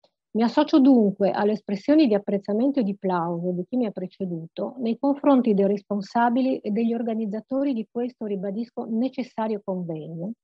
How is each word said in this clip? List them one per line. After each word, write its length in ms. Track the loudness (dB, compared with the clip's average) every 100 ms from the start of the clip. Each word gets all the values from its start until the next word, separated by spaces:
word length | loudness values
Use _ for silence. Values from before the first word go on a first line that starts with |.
| _ _ _ 0
Mi 60 |
associo 360 | 2 2 4 6
dunque 520 | 8 8 6 2 0
alle 200 | 2 0
espressioni 560 | -2 -4 -2 4 4 4
di 60 |
apprezzamento 680 | 2 0 -4 -2 0 0 0
e 40 |
di 120 | -2 -2
plauso 560 | -2 -2 -2 -4 -4
di 140 | -4 -4
chi 80 | -2
mi 120 | -2
ha 40 |
preceduto 840 | -4 -10 -8 -6 -6 -10 -8 -8 -4
nei 200 | -4 0
confronti 560 | 0 0 4 4 4
dei 140 | 4 2
responsabili 920 | 0 -4 -6 -4 0 2 2 0 -2
e 120 | -4
degli 220 | -2 0
organizzatori 800 | -2 -4 -4 -6 -8 -6 -2 -2
di 120 | -2 -6
questo, 340 | -6 -8 -8 -6
ribadisco, 600 | -6 -6 -6 -8 -10 -6
necessario 760 | -2 -2 -4 -8 -6 -4 -4
convegno, 680 | -6 -6 -6 -8 -10 -10 -10 -12